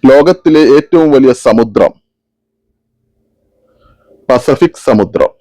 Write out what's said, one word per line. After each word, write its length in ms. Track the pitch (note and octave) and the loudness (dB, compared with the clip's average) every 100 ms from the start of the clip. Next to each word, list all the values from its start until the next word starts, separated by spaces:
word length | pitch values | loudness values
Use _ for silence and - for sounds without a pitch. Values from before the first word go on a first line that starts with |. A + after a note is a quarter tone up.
| C3+ | 4
ലോകത്തിലെ 560 | C#3 D3+ F#3 E3+ D#3 D3 C#3 | 2 2 -2 0 0 2 0
ഏറ്റവും 320 | D3+ F3 D#3+ | 0 -2 0
വലിയ 220 | C#3 C3 B2 | 2 0 0
സമുദ്രം 500 | B2+ A2 A2+ G2+ F#3+ - _ _ _ _ _ _ _ _ _ _ _ _ _ _ _ _ _ _ _ _ _ _ - | -2 -2 -2 -2 -2 -4 _ _ _ _ _ _ _ _ _ _ _ _ _ _ _ _ _ _ _ _ _ _ -6
പസഫിക് 540 | B2+ - C#3+ - - - | -4 -4 -4 -4 -6 -4
സമുദ്രം. 460 | A2+ G2 - - _ | -2 -2 -4 -6 _